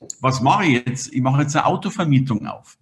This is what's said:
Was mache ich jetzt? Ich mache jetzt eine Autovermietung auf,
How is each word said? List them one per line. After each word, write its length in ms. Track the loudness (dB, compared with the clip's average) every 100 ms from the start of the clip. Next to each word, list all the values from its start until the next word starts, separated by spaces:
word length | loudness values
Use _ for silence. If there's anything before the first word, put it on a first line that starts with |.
| -20 -4
Was 200 | -2 0
mache 240 | 2 2 2
ich 200 | 2 0
jetzt? 260 | -8 -6
Ich 120 | -2
mache 180 | 2 2
jetzt 140 | 0 0
eine 100 | 0
Autovermietung 800 | -2 -4 -4 2 2 2 -4 -6
auf, 320 | -14 _ _